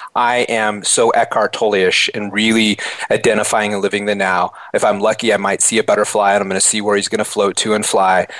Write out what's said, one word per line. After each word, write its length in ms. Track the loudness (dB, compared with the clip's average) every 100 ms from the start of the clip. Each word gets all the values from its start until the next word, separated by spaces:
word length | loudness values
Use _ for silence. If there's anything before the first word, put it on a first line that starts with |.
| -8
I 260 | -2 0 0 0
am 340 | 0 -2 -2
so 240 | -2 2 2
Eckhart 440 | 2 0 0 -2
Tolle-ish 560 | 0 0 2 2 2 -2
and 220 | -4 -6
really 440 | -2 2 2 2 0 -6 -8 -2
identifying 600 | 0 2 2 0 0 0
and 80 | -2
living 240 | -2 -2
the 100 | -2
now. 380 | -2 0 0 -2 -6 -6
If 100 | 0
I'm 160 | 0 2
lucky, 320 | 0 0 0
I 60 | 0
might 240 | 0 0
see 160 | 0 0
a 40 |
butterfly, 520 | 2 0 2 2 2
and 80 | 2
I'm 60 | 0
gonna 120 | 0
see 220 | 0 0
where 140 | 0 0
he's 120 | 0
gonna 160 | -4
float 320 | -4 -2 -2 0
to 140 | -2
and 140 | -2 0
fly, 400 | 2 4 2 0 -8